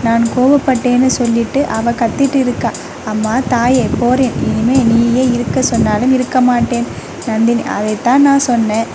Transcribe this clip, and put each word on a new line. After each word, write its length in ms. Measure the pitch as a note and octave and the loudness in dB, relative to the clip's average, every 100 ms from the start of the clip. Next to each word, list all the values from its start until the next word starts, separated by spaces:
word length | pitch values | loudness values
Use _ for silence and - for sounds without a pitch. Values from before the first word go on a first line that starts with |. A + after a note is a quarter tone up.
நான் 200 | A#3 A#3 A#3 B3+ | 0 0 0 2
கோபப்பட்டேன்னு 680 | C4 C#4+ - B3 B3 B3 C4 | 2 2 2 -2 0 2 2
சொல்லிட்டு 580 | - A#3 A#3 A3+ - C#4+ | 0 0 0 -2 -2 -2
அவ 240 | A3+ A3+ | -2 -2
கத்திட்டு 440 | A#3 A#3 - C#4 | -2 -2 0 0
இருக்கா." 360 | C4+ B3 A#3+ A#3+ - - - | 2 0 -2 -6 -6 -14 -12
"அம்மா 300 | - G#3+ G#3+ A3+ C4 | -6 -4 -2 -2 0
தாயே, 380 | A#3+ A#3+ C4 A3+ - | 0 2 0 0 0
போறேன், 380 | A#3+ B3+ B3+ - | 0 2 0 0
இனிமே 340 | G#3+ A3 A3 C4+ | -2 0 2 2
நீயே 420 | A#3 A#3 A#3 A#3+ C4 | 2 2 2 2 2
இருக்க 300 | A#3+ A#3+ C4+ | 0 -2 -2
சொன்னாலும் 500 | B3+ A3+ A3 G#3 B3+ | 0 0 0 2 2
இருக்க 260 | C4 B3+ C4 | 0 0 2
மாட்டேன்." 480 | B3 B3 A#3 A#3 A#3+ - - - - | 2 2 0 -2 -4 -8 -12 -12 -6
"நந்தினி, 360 | A3 A3+ A#3+ - F#3+ | 0 2 0 -2 -4
அதைத்தான் 460 | G#3+ G#3+ A#3 C4+ | -4 -2 0 4
நான் 160 | C#4+ C#4 | 4 4
சொன்னேன்." 520 | C#4 A#3+ A3 G#3+ A3+ | 2 0 0 -2 -4